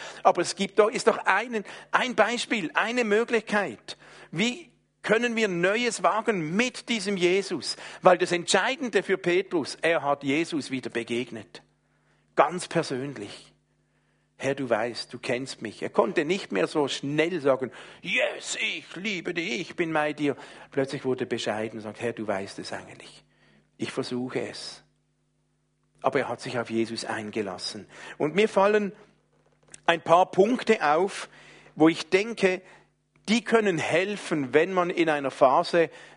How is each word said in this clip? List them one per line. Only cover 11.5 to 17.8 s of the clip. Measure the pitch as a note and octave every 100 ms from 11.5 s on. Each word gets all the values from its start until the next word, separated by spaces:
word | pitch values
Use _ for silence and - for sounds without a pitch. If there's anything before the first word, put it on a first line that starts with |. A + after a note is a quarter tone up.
| - _ _ _ _ _ _ _
Ganz | - D3 F3 -
persönlich. | E3+ D3 C3 C#3+ A#2+ G2+ - - _ _ _ _ _ _ _ _ -
„Herr, | C3+ C#3
du | B2+
weißt, | G#2+ A#2+ A2 -
du | B2
kennst | - B2 C3 -
mich.“ | A2+ -
Er | -
konnte | - G#3+ F3
nicht | D3+ G3 -
mehr | F3+ E3
so | D#3+ C#3
schnell | - C#3+ D3+ D#3+ F3+
sagen, | C#3 B2+ A#2 -